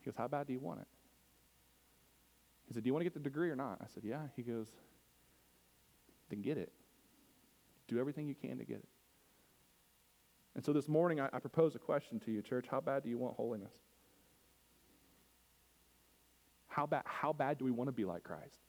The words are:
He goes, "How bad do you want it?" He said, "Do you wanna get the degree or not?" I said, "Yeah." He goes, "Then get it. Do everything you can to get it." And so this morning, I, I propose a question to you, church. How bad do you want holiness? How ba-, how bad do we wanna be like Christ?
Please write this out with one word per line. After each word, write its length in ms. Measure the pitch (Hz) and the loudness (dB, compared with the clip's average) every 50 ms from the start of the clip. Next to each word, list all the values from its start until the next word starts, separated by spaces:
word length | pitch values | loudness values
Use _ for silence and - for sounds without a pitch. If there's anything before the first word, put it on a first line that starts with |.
He 60 | - | -6
goes, 100 | - - | -6 -4
"How 100 | - 117 | -2 -2
bad 220 | 123 143 143 143 139 | 0 0 0 0 0
do 40 | 127 | -2
you 60 | 127 | -2
want 220 | 135 156 - - | -2 -4 -6 -8
it?" 80 | - - _ - - - _ _ _ _ _ _ _ _ _ _ _ _ _ _ _ _ _ _ _ _ _ _ _ _ _ _ _ _ _ _ _ | -10 -14 _ -20 -20 -20 _ _ _ _ _ _ _ _ _ _ _ _ _ _ _ _ _ _ _ _ _ _ _ _ _ _ _ _ _ _ _
He 80 | - - | -8 -6
said, 80 | 120 107 | 0 2
"Do 60 | 123 | 2
you 40 | 131 | 2
wanna 120 | 156 175 | 4 2
get 100 | 180 175 | 0 -2
the 60 | 147 | -2
degree 300 | 147 143 135 151 170 175 | -6 -4 0 2 2 2
or 60 | 156 | 2
not?" 220 | 127 139 127 98 - | 0 -2 -4 -4 -6
I 60 | - | -8
said, 160 | 110 - - 107 | -12 -12 -8 -6
"Yeah." 200 | 104 117 147 156 143 - | -4 -4 -4 -6 -6 -6
He 80 | - 120 | -8 -4
goes, 240 | 120 117 117 110 110 - - - - - - _ _ _ _ _ _ - - _ _ _ - _ _ _ _ - _ - - _ _ - - - - | -4 -2 -4 -4 -6 -10 -20 -20 -20 -20 -20 _ _ _ _ _ _ -20 -20 _ _ _ -20 _ _ _ _ -20 _ -20 -20 _ _ -20 -20 -10 -8
"Then 140 | - 104 101 | -6 -4 -2
get 160 | 117 151 139 | 0 0 0
it. 140 | 87 - - - - - _ - - - - - - - - - - - _ _ _ - - - _ - | -2 -6 -8 -16 -20 -20 _ -20 -20 -20 -20 -20 -20 -20 -20 -20 -20 -20 _ _ _ -20 -20 -20 _ -2
Do 120 | 117 117 | 0 0
everything 260 | 127 143 147 151 151 | 0 0 -2 -4 -4
you 80 | 147 135 | -4 -6
can 240 | - - 135 127 127 | -6 -6 -6 -6 -6
to 60 | 113 | -6
get 140 | - 117 104 | -6 -8 -10
it." 100 | - - _ _ _ _ _ _ _ _ _ _ - _ _ _ _ _ _ _ _ _ _ _ _ _ _ _ _ _ _ _ _ _ _ | -10 -16 _ _ _ _ _ _ _ _ _ _ -20 _ _ _ _ _ _ _ _ _ _ _ _ _ _ _ _ _ _ _ _ _ _
And 80 | - 135 | -4 0
so 80 | - 147 | 4 4
this 160 | 147 135 147 | 4 4 4
morning, 320 | 151 151 170 175 165 151 | 4 6 6 6 4 2
I, 80 | 135 139 - | 0 0 -2
I 60 | 123 | -4
propose 380 | - 143 - - 165 160 143 | -6 -2 4 4 4 4 4
a 20 | 117 | 0
question 400 | - - 151 143 - - - 110 | -2 0 0 0 0 -2 -6 -6
to 120 | - - 110 | -2 0 -2
you, 100 | 104 104 | -2 0
church. 240 | - 131 127 123 - | 0 -2 -2 -2 0
How 120 | - 135 | -2 0
bad 240 | 139 - 139 139 - | 0 2 0 0 0
do 40 | - | -2
you 100 | 120 117 | -2 -2
want 180 | 123 123 - | -2 -2 -2
holiness? 340 | - 110 117 120 107 98 107 - - _ _ _ _ _ _ _ _ - _ _ _ _ _ _ _ _ _ _ - _ - - - _ - - - - _ _ _ _ _ _ _ _ _ _ _ _ _ _ _ _ _ _ _ _ _ _ _ _ _ _ _ _ | -2 -2 -2 -2 -4 -6 -10 -14 -18 _ _ _ _ _ _ _ _ -20 _ _ _ _ _ _ _ _ _ _ -20 _ -20 -20 -20 _ -20 -20 -20 -20 _ _ _ _ _ _ _ _ _ _ _ _ _ _ _ _ _ _ _ _ _ _ _ _ _ _ _ _
How 200 | _ - - 143 | _ 0 0 2
ba-, 180 | 147 160 143 - | 4 4 2 2
how 280 | - - - - 143 156 | 0 -4 0 2 2 4
bad 260 | 147 147 131 147 135 | 4 4 2 2 2
do 60 | 131 | 4
we 60 | 131 | 2
wanna 220 | 123 117 123 143 127 | 4 4 2 0 2
be 120 | 117 107 | 0 0
like 200 | 92 85 85 - | 0 0 -4 -4
Christ? 340 | - 87 76 73 71 - - - | -6 -8 -8 -8 -14 -18 -20 -20